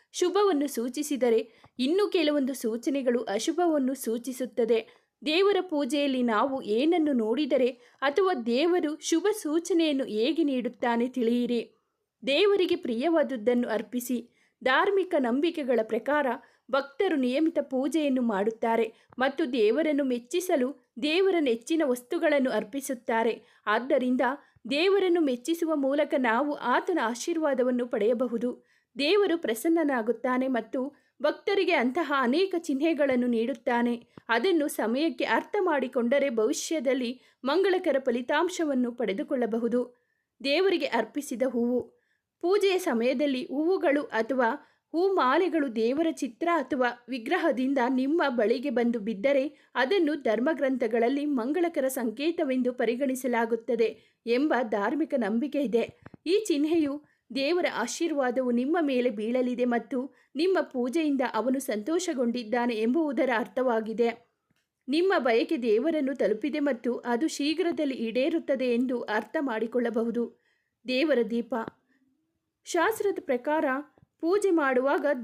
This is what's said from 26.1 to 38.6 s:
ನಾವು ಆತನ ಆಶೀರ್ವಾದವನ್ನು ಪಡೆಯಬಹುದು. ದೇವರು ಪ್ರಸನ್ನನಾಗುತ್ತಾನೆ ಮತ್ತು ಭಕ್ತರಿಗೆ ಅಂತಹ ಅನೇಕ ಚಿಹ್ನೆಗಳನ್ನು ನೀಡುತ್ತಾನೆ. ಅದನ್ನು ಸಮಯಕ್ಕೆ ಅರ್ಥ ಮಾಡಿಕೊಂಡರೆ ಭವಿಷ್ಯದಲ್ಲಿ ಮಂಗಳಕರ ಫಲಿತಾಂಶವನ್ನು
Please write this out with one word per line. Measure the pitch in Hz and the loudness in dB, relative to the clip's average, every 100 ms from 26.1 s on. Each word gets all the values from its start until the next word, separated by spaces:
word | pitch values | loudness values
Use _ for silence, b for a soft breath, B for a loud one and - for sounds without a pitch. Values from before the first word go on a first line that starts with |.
| 294 | 2
ನಾವು | 247 233 294 | 2 2 0
ಆತನ | 285 240 285 - 330 | -2 0 0 0 -2
ಆಶೀರ್ವಾದವನ್ನು | 226 240 - 330 311 262 254 247 240 | -2 -4 -4 -2 0 0 0 0 -2
ಪಡೆಯಬಹುದು. | 233 208 240 247 226 240 - b b b - | 0 0 2 0 -2 -4 -6 b b b -4
ದೇವರು | 285 403 392 330 | 2 4 2 0
ಪ್ರಸನ್ನನಾಗುತ್ತಾನೆ | - 233 339 330 294 254 220 233 254 254 262 | -2 -2 0 2 2 0 -2 -2 0 0 0
ಮತ್ತು | 240 220 262 269 b b b | -2 -4 -6 -6 b b b
ಭಕ್ತರಿಗೆ | 285 294 - 392 359 | -2 -2 -2 0 2
ಅಂತಹ | 320 240 294 285 277 | 2 2 0 -2 0
ಅನೇಕ | 262 294 381 349 | 2 2 0 -2
ಚಿಹ್ನೆಗಳನ್ನು | - 269 320 294 277 247 247 | -4 0 0 2 2 2 0
ನೀಡುತ್ತಾನೆ. | 233 233 - - 240 240 240 B B B | 0 -2 -2 -2 0 0 -2 B B B
ಅದನ್ನು | 233 370 339 294 | 0 4 2 0
ಸಮಯಕ್ಕೆ | - 226 233 320 254 262 | -2 -2 0 -2 -2 0
ಅರ್ಥ | 226 - 415 | 0 0 -2
ಮಾಡಿಕೊಂಡರೆ | 370 285 247 254 233 277 277 | 0 0 0 -2 2 2 2
ಭವಿಷ್ಯದಲ್ಲಿ | 226 220 320 - 320 262 262 240 254 b b 247 | 0 0 0 -4 -2 0 -2 -2 -8 b b -2
ಮಂಗಳಕರ | 320 392 370 349 269 | 2 2 2 2 0
ಫಲಿತಾಂಶವನ್ನು | 262 240 247 294 359 370 | 0 -2 0 0 0 -2